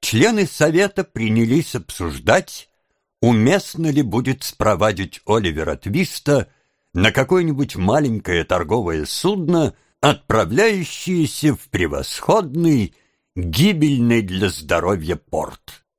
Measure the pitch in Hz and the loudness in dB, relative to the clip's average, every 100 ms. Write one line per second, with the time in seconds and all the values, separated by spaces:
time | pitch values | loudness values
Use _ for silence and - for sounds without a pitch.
0 | - 113 202 220 190 - 156 170 196 - | -2 2 2 2 -2 0 2 2 0 -2
1 | 180 - 110 110 113 135 156 - 85 - | -6 -4 0 2 2 2 0 -6 -10 -8
2 | 85 69 60 139 - - - _ _ _ | -8 -6 0 0 0 -16 -20 _ _ _
3 | _ _ 117 117 110 190 - - 165 143 | _ _ 2 4 4 2 0 -6 -2 0
4 | 131 120 127 131 - - 107 95 107 92 | 0 -2 -2 -4 -8 -2 0 2 0 0
5 | 92 - - 110 95 78 78 71 - 113 | -8 -10 -2 0 0 -2 -4 -6 -4 -2
6 | 185 - - 143 107 _ _ _ _ 87 | -2 -4 0 0 0 _ _ _ _ 0
7 | 104 - 135 185 170 139 143 87 90 131 | 0 2 0 0 0 -2 -4 -2 0 2
8 | 147 110 95 85 80 92 82 113 92 80 | 0 -2 -2 -2 0 -2 0 -2 -2 -4
9 | 76 - 180 202 160 175 156 - _ _ | -4 -4 -2 -2 0 0 0 -4 _ _
10 | 143 143 _ 110 131 123 226 202 165 - | 0 0 _ 0 2 2 2 2 -4 -10
11 | - 180 151 - 151 131 - 98 90 71 | -4 0 0 0 0 0 -4 -4 -2 -4
12 | - - - 202 175 139 170 143 98 _ | -8 -8 2 2 2 0 2 2 0 _
13 | _ _ _ - 90 80 185 180 147 139 | _ _ _ -8 -6 2 2 4 2 2
14 | 120 117 98 92 98 - 76 85 85 101 | 4 2 0 0 -2 -2 -2 0 0 -2
15 | 78 82 _ 78 - - - - _ | -2 -6 _ -6 -6 -12 -20 -20 _